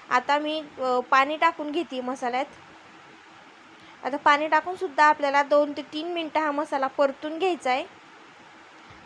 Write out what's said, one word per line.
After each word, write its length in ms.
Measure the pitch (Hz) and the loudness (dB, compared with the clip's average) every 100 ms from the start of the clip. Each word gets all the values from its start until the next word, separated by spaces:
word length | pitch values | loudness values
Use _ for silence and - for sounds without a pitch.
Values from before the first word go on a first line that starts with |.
| - | -2
आता 300 | 254 247 294 | -2 0 -2
मी, 240 | 302 311 294 - | -2 -6 -8 -6
अ, 200 | 254 247 | -2 -2
पाणी 380 | 247 269 277 311 | 2 2 2 2
टाकून 340 | 330 339 302 | 0 0 -6
घेते 300 | 302 - 254 | -6 -6 -6
मसाल्यात. 440 | 247 262 247 254 294 - - - - - - - - - - - - - - - | -8 -6 -4 -4 -6 -10 -20 -20 -20 -20 -20 -20 -20 -20 -20 -20 -20 -20 -20 -12
आता 140 | 262 285 | -8 0
पाणी 300 | 302 285 311 | 4 4 4
टाकूनसुद्धा 580 | 311 339 370 370 277 302 | 0 0 -6 -4 4 4
आपल्याला 380 | 302 285 285 | 4 2 2
दोन 280 | 277 294 294 | 4 4 2
ते 100 | 285 | -2
तीन 260 | 269 302 339 | -10 -8 -6
मिनटं 320 | 339 311 311 | -6 -4 -2
हा 120 | 311 | -2
मसाला 360 | 285 311 285 269 | -4 -4 -4 -2
परतून 520 | - 277 269 302 320 | 0 0 0 -8 -2
घ्यायचा 320 | 370 302 254 | -2 0 -2
आहे, 140 | 262 370 - - - - - - - - - - - | -2 -4 -16 -20 -20 -20 -20 -20 -20 -20 -20 -20 -20